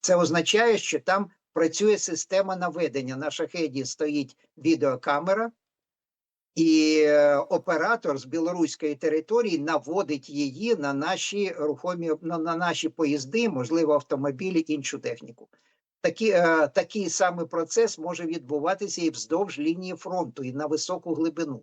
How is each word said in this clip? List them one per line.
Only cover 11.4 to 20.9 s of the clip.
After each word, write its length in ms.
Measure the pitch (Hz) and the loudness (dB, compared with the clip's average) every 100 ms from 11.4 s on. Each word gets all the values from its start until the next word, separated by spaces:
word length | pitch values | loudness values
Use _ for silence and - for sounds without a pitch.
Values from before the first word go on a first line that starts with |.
| 196 175 | -4 -2
рухомі, 520 | 151 131 180 175 165 156 | -4 -2 -4 -4 -2 -4
на, 160 | 165 170 | -4 -4
на 180 | 160 165 | -2 -2
наші 320 | 175 151 156 | -2 -2 -4
поїзди, 600 | - 151 147 131 220 233 | -2 0 0 -2 -2 0
можливо, 440 | 143 127 160 156 | -2 -2 0 2
автомобілі, 720 | 147 - 135 143 131 190 175 160 | 2 0 -2 -2 -4 -2 -2 -2
іншу 300 | 151 135 143 | -4 -4 -8
техніку. 500 | - 120 131 - - _ _ _ _ _ | -8 -8 -12 -20 -20 _ _ _ _ _
Такі, 300 | 175 - 220 | -4 0 2
е, 380 | 190 170 160 147 | 4 4 4 2
такий 420 | 196 170 214 185 | 0 -2 -4 -4
самий 360 | - 185 170 160 | 0 0 0 -6
процес 520 | 170 160 - 226 - | -4 -2 0 0 0
може 280 | 160 170 170 | -8 -6 -6
відбуватися 760 | 165 127 147 156 190 202 - | -8 -4 -4 -2 -4 -6 -2
і 80 | 165 | -2
вздовж 480 | 135 - 165 196 143 | -4 -4 -2 -2 -2
лінії 360 | 151 170 185 | -2 -2 -6
фронту, 500 | 170 - 185 160 123 | -10 -6 -6 -6 -6
і 80 | 127 | -8
на 140 | 131 151 | -6 -4
високу 480 | 151 - | -4 -4